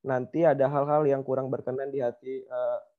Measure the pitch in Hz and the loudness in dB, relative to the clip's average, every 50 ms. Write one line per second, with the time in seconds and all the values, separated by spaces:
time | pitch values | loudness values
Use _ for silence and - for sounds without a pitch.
0 | - 135 131 127 127 123 - 156 170 156 139 139 131 135 147 143 143 147 147 151 | -6 -4 -2 -2 -2 -2 0 4 4 4 6 6 2 2 2 0 0 2 2 4
1 | 151 139 139 135 131 131 131 131 135 131 - - - 127 131 131 139 139 139 139 | 4 4 2 0 0 -2 -2 -2 -2 -4 -6 -6 -4 -6 -6 -6 -6 -6 -4 -2
2 | 123 120 117 _ 127 131 135 131 131 131 127 123 123 120 120 117 - _ _ | -2 -4 -4 _ -12 -10 -10 -10 -10 -8 -6 -4 -4 -4 -4 -6 -8 _ _